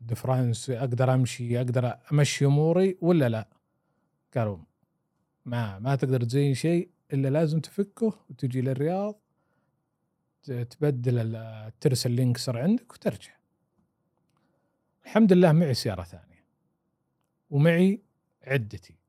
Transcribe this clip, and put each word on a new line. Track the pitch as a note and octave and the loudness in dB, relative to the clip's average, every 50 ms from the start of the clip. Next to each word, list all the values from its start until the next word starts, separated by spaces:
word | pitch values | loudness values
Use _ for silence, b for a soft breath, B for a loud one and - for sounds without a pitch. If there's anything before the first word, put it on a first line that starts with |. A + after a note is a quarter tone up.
الدفرنس؟ | A#2 A2+ A#2+ - - C3 B2+ B2+ B2+ A#2+ A2+ - - - | -10 -10 -8 -6 -2 -2 0 0 0 0 -2 -4 -4 -8
أقدر | B2+ A2+ C#3 B2 A#2+ A#2 C3 B2+ B2+ | -6 -4 -4 -4 0 0 2 2 2
أمشي، | C3 B2+ A#2+ - - A#2+ A#2 A#2+ A#2+ | 2 2 0 -2 -6 -6 -4 -4 -2
أقدر | B2+ B2 A#2 B2+ A#2+ A#2+ - - _ - | -2 -2 -2 -2 -2 -2 -4 -8 _ -2
أمشي | D3+ D3 D3 - - - C#3+ | 2 2 2 2 2 0 2
أموري | C#3 C#3 D3 D#3 D#3+ E3+ F3+ F#3+ G3 F#3 - | 2 4 4 2 2 2 2 2 0 0 0
ولا | E3 E3 F3+ E3 C3+ A#2 | 0 2 2 4 2 2
لا؟" | A2+ A2 G#2+ _ _ _ _ _ _ _ _ _ _ _ _ _ _ _ _ _ - | 0 -4 -6 _ _ _ _ _ _ _ _ _ _ _ _ _ _ _ _ _ -4
قالوا، | B2+ A2+ G#2+ G2 E2+ D#2+ _ _ _ _ _ _ _ _ _ _ _ _ _ _ _ - | -4 -2 -2 -4 -8 -14 _ _ _ _ _ _ _ _ _ _ _ _ _ _ _ -12
"ما، | B2 A#2+ A#2+ A#2 G#2 F#2+ F#2+ | -8 -6 -6 -6 -6 -8 -6
ما | A2 C3+ C#3 | -4 -2 -2
تقدر | B2+ - C3 C3 B2 A#2+ | 0 0 0 0 0 0
تزين | A2+ B2 C#3+ C#3+ C#3 C3+ | 0 0 0 2 2 0
شيء | - - D#3+ E3+ F3 - - _ _ _ - | 0 0 0 0 0 -2 -4 _ _ _ -6
إلا | D3 C#3 C3+ C3+ | -4 -2 0 0
لازم | C3+ D#3 E3+ D3+ D#3 D#3+ | 0 0 0 0 0 -2
تفكه | C#3+ - - - G3+ G3+ - - A#3 A3 - _ _ - | -4 -6 -6 -6 -6 -6 -4 -4 -4 -4 -4 _ _ -20
وتجي | D3 - - B2+ A#2+ C3 | -12 -8 -6 -4 -4 -2
للرياض، | B2 C3+ C3 C3 C#3+ D#3+ F3+ F#3+ G3+ G#3+ G#3 _ _ _ _ _ _ _ _ _ _ _ _ _ _ _ _ _ _ _ _ _ _ _ _ _ | -2 -2 -2 -2 -2 -2 -2 -4 -4 -6 -10 _ _ _ _ _ _ _ _ _ _ _ _ _ _ _ _ _ _ _ _ _ _ _ _ _
ت-، | - C#3+ | -14 -12
تبدل | B2+ A#2+ A#2+ A#2+ - - D3 D3 C3+ B2 A#2+ B2+ A#2+ A#2+ | -10 -10 -10 -10 -6 -2 -2 -2 0 0 0 0 0 0
ال-، | A2+ A2+ A2+ | 0 -2 -6
الترس | A2 A2+ A2+ A2 A2 G#2+ A2 - - - D3+ B2+ A#2+ - | -8 -12 -14 -16 -16 -18 -18 -8 0 0 0 2 2 -2
اللي | B2+ A#2+ A#2+ | -2 0 2
انكسر | B2+ B2 A#2 - - C3+ A#2 A#2 | 2 2 0 -2 -4 -6 -4 -2
عندك | C3+ F3+ A3 B3+ - _ | 0 0 0 0 -2 _
وترجع." | - - - G3 G#2+ - - - _ _ _ _ _ _ _ _ _ _ _ _ _ _ _ _ _ _ _ _ _ _ _ _ _ _ _ _ _ _ _ _ _ _ - | -14 -6 -6 -6 -6 -6 -14 -20 _ _ _ _ _ _ _ _ _ _ _ _ _ _ _ _ _ _ _ _ _ _ _ _ _ _ _ _ _ _ _ _ _ _ -10
الحمد | - - G#3 A3+ F#3+ | -2 2 4 6 6
لله | F#3 F3+ F3+ E3+ | 6 6 6 6
معي | D3+ D#3+ F3 D3 B2 | 6 4 4 2 0
سيارة | - - A#2 F#2+ F2 | -2 -2 -6 -6 -6
ثانية، | E2+ - - E2+ - _ _ _ _ _ _ _ _ _ _ _ _ _ _ _ _ _ _ _ _ _ _ _ _ - | -10 -12 -16 -20 -20 _ _ _ _ _ _ _ _ _ _ _ _ _ _ _ _ _ _ _ _ _ _ _ _ -4
ومعي | D3+ C#3 D3 E3+ E3 E3+ F#3 G3 G3+ - _ _ _ _ _ _ _ _ - | 0 2 4 4 6 4 4 4 2 0 _ _ _ _ _ _ _ _ -6
عدتي، | C3 C3+ C3+ A2 G#2 G#2 F#2+ _ - E2 _ _ | -4 -2 -2 -2 -4 -12 -16 _ -20 -20 _ _